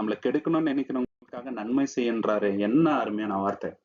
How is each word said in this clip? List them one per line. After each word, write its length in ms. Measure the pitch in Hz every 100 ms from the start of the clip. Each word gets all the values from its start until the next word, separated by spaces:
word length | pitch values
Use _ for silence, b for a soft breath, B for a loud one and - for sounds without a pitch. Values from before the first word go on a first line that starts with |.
நம்மள 180 | 107 104 127
கெடுக்கணும்னு 500 | 147 165 165 160 139
நினைக்கிறவங்களுக்காக 760 | 131 131 123 _ - 123 127
நன்மை 340 | 117 107 131 139 -
செய்யன்றாரு. 640 | 120 113 104 107 101 98
என்ன 400 | 104 139 160 135
அருமையான 380 | 110 104 107 98
வார்த்தை. 360 | 98 101 92 -